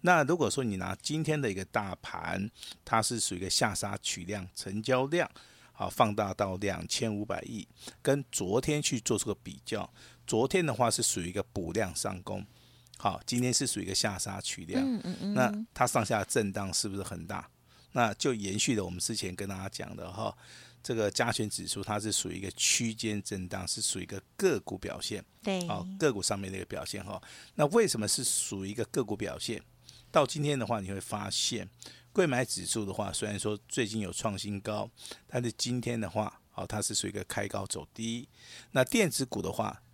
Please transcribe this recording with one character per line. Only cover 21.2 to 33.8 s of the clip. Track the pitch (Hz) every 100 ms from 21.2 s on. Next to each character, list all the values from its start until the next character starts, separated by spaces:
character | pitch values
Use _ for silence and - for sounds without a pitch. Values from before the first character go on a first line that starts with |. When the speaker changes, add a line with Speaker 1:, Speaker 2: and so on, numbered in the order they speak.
| 117
Speaker 1:
权 | 113 107
指 | - 87
数 | -
它 | 98 104
是 | 107
属 | 98 -
于 | 85
一 |
个 | 98
区 | - - - 117
间 | 110 113 104
震 | - 98 90
荡， | 98 90
是 | -
属 | 104 95
于 |
一 | 90
个 | 101 - _
个 | 190 120
股 | - 95
表 | 95 -
现， | - 107 - _
Speaker 2:
对。 | - 190 175
Speaker 1:
好， | 101 131 190
个 | 156
股 | 104
上 | 90 101
面 | 95
的 | 95
一 |
个 | -
表 | 95 -
现 | 101
哈。 | 92 104 - - - -
那 | 147
为 | 214 202
什 | 113
么 | 104
是 | -
属 | 127 - - 98 95
于 |
一 |
个 | 104 110
个 | -
股 | 113
表 | 104 101 67
现？ | - 113 - - - - -
到 | 160 139
今 | 156
天 | 147 143
的 | 104
话， | 117
你 | 95
会 | 98
发 | - 107 101
现， | - - 117 95 - - - -
贵 | - 175
买 | 127 127
指 | - 87
数 | 113 101
的 |
话， | 92 101
虽 | - 104
然 | 101
说 | 107 104 _
最 | -